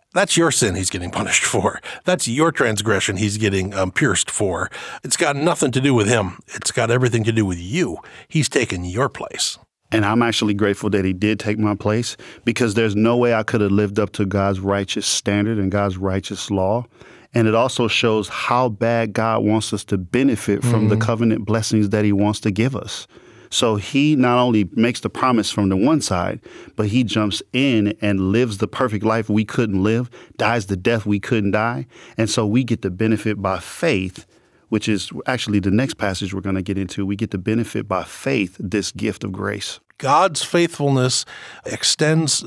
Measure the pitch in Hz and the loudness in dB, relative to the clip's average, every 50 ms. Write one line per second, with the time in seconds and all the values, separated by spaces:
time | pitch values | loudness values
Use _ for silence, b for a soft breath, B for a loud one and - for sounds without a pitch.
0 | b _ - 180 202 - - 170 165 156 - - 127 98 90 95 95 - - 90 | b _ 0 0 2 2 4 2 2 4 4 2 2 2 0 -2 -4 -4 -4 -6
1 | 90 95 - - 104 - - - - - - 101 90 - - B B B B B | -6 -6 -4 -4 -2 0 0 0 0 0 0 0 0 0 -2 B B B B B
2 | - 180 180 - - 123 117 147 160 165 - - 131 113 107 101 104 110 101 92 | -2 -2 0 0 0 0 2 2 2 2 2 2 2 2 0 0 0 0 2 2
3 | - - 95 90 107 101 104 107 110 101 98 95 92 101 101 95 92 92 - - | 0 -2 0 0 0 0 0 0 0 0 2 0 -2 -2 -2 -2 -2 -2 0 0
4 | 151 117 92 - - - - - 107 95 87 82 - B B B B B B B | 2 2 2 0 -2 -4 -4 -2 -2 -2 -2 -4 -6 B B B B B B B
5 | - 113 - - 175 143 143 139 151 175 156 - 160 131 117 131 135 143 127 113 | -8 -6 -2 0 0 0 0 2 0 0 2 2 0 0 2 2 2 4 4 4
6 | 101 107 123 110 98 87 - - - - - - - - - 123 117 113 120 127 | 4 4 2 2 0 -2 -6 -12 -16 -14 -12 -8 -6 -2 0 0 2 2 2 2
7 | 131 117 117 113 107 117 113 113 104 92 87 85 87 95 139 185 156 92 82 - | 2 2 0 0 0 0 2 2 0 0 -2 -6 -6 -6 -4 -2 -2 -2 -4 -8
8 | B B B B B - - 156 131 - - 135 117 - 98 90 90 90 90 117 | B B B B B -4 0 0 0 0 0 0 0 0 -2 -4 -6 -4 -2 -2
9 | 139 131 - - - - - - - - - - _ _ _ _ _ _ 113 110 | -2 -2 -4 -8 -12 -10 -8 -6 -6 -6 -6 -10 _ _ _ _ _ _ -2 0
10 | 101 101 113 120 117 117 110 - 113 104 101 101 107 101 98 - 110 104 104 98 | 2 2 4 4 2 2 2 0 0 0 0 2 2 0 0 0 0 0 0 2
11 | 92 95 92 90 104 107 110 101 - 107 107 107 107 104 104 104 - 104 107 120 | 2 0 0 0 0 0 0 0 -2 -2 0 0 0 0 0 0 0 0 0 0
12 | 120 - - B B B B B - 120 110 - 123 107 98 117 113 110 101 104 | -2 -4 -8 B B B B B -4 -4 0 0 0 0 2 2 0 2 2 2
13 | 110 117 120 120 123 120 113 110 110 - - 110 104 98 101 104 104 98 101 107 | 2 4 4 4 4 2 2 2 0 0 0 2 2 4 2 2 2 0 0 -2
14 | 104 98 - - 104 95 104 101 98 98 98 95 98 98 101 101 95 - - 104 | -2 -2 -2 -2 -2 0 0 0 0 0 0 -2 0 0 0 0 -2 -4 -4 -4
15 | - - - - - 104 101 104 104 110 113 104 95 95 98 101 101 98 92 92 | -2 -2 -2 -2 -2 0 0 0 0 0 0 0 0 0 0 0 0 0 -2 -2
16 | 98 95 95 98 - - 101 - - - 101 95 92 98 110 123 123 B B B | -2 -2 -2 -2 -4 -6 -8 -10 -6 -4 -2 0 0 0 0 -2 -4 B B B
17 | B B B B B B - 123 110 110 110 113 127 123 - - 120 107 - - | B B B B B B 0 2 2 4 4 4 2 2 0 0 0 0 0 0
18 | - 113 110 107 98 - - - - - 123 123 131 120 107 - 113 117 117 117 | 2 2 2 0 -2 -4 -6 -6 -2 0 2 2 2 0 0 0 0 0 0 0
19 | 117 104 95 117 110 113 110 110 107 107 110 110 - - 107 98 - - 101 95 | -2 -2 -2 0 0 2 2 2 2 2 2 2 0 -2 -4 -6 -4 -2 -2 -2
20 | 90 - - 123 135 139 113 - - 101 101 - 120 120 120 110 110 107 104 110 | -2 0 0 2 2 2 2 0 0 0 0 0 2 2 2 2 4 2 2 2
21 | 110 117 117 110 117 113 107 - 101 107 110 113 107 - 110 107 104 98 110 107 | 2 0 2 2 2 2 2 0 0 0 0 0 0 2 2 2 2 2 2 2
22 | 107 104 101 98 104 104 107 - - 110 95 104 117 135 131 90 - - - - | 2 2 2 2 2 0 0 0 -2 -2 0 0 0 0 -2 -4 -8 -10 -10 -12
23 | - B B B B B B B B B - - 127 113 107 101 - - - 139 | -14 B B B B B B B B B -2 0 2 2 2 0 -2 0 2 2
24 | 147 156 151 127 127 120 120 123 123 123 113 107 98 85 104 113 113 123 117 - | 4 4 4 4 4 4 4 4 4 4 4 2 2 2 2 2 2 2 0 -2
25 | - 98 - - 131 127 123 110 101 - - 107 101 95 95 92 110 147 160 147 | -6 -6 -2 0 2 2 2 2 2 0 0 0 2 2 2 4 4 4 2 2
26 | - - 95 87 90 95 - - B B B B B B B - 107 98 107 127 | 0 0 0 0 0 -2 -4 -8 B B B B B B B -4 -2 2 2 2
27 | 123 95 - 110 107 101 - - - _ - 127 139 135 120 107 101 104 - - | 2 2 0 0 0 0 -2 -6 -6 _ -2 0 2 2 2 2 2 0 -2 -2
28 | 107 104 98 95 95 95 104 117 127 117 101 95 110 - - - 131 110 107 98 | -2 0 0 2 2 2 2 2 0 0 -2 -4 -4 -4 -2 -2 -2 -2 -2 0
29 | 113 110 113 113 107 110 104 107 107 - - 127 117 104 98 92 95 107 113 123 | 0 0 0 0 0 0 0 0 0 0 -2 -2 0 0 0 2 2 2 2 0
30 | 123 120 B B B B B - 110 110 120 117 95 98 98 90 95 117 117 110 | -2 -4 B B B B B -2 0 0 0 0 -2 -2 -4 -2 0 0 0 0
31 | - 104 104 98 - - 120 110 101 98 98 107 113 117 123 135 131 B B B | 0 0 -2 -2 0 0 0 0 2 2 2 2 0 0 -2 -4 -8 B B B
32 | B B B - 113 107 - 123 110 101 110 131 127 117 113 - - 95 90 92 | B B B -2 -2 0 0 0 0 2 2 2 2 0 -2 -2 -2 -4 -2 -2
33 | 110 113 110 107 - 110 104 104 98 95 95 87 - - - - 170 170 117 92 | 0 0 0 0 0 -2 -4 -2 -2 -2 -2 -4 -6 -10 -6 -2 0 0 0 0
34 | 95 90 - - - b b b b b b b b - 113 104 - 113 107 92 | -2 -4 -8 -12 -20 b b b b b b b b -4 -2 -2 0 0 -2 -2
35 | - - - - - 135 131 123 - 107 104 101 95 98 101 117 135 135 - - | -4 -8 -12 -8 -4 -4 -4 -2 -2 0 0 0 2 2 2 2 0 -2 -4 -4
36 | 107 98 92 - 104 92 98 95 92 98 95 95 92 101 95 98 95 90 - 104 | -4 -4 -2 -4 -6 -6 -6 -6 -4 -4 -4 -4 -4 -4 -4 -4 -6 -6 -6 -6
37 | 98 98 104 104 113 - - 92 90 110 110 117 110 - - 110 101 101 95 90 | -4 -4 -4 -4 -4 -4 -4 -4 -2 -2 0 0 -2 -4 -6 -6 -4 -4 -4 -4
38 | 80 - - - - 135 139 113 95 90 - - - 90 110 101 95 - - 117 | -4 -6 -10 -8 -4 -2 0 0 0 -2 -4 -8 -6 -4 -2 -2 -2 -4 -6 -4
39 | 110 107 - - 110 101 95 98 98 101 104 101 - - - - _ _ _ - | -4 -4 -4 -6 -8 -10 -8 -6 -6 -6 -6 -6 -8 -10 -12 -14 _ _ _ -4
40 | 135 135 143 160 190 185 147 - - - - 170 170 165 - - 143 139 135 127 | 0 2 4 4 4 2 0 -4 -4 0 2 2 2 2 0 0 0 2 4 4
41 | 127 127 - - B B B B B B B B - - 113 - - - - - | 2 2 0 -2 B B B B B B B B -10 -10 -6 -2 -2 0 0 2
42 | 156 151 160 160 160 139 - - - | 2 4 4 4 2 2 0 -4 -4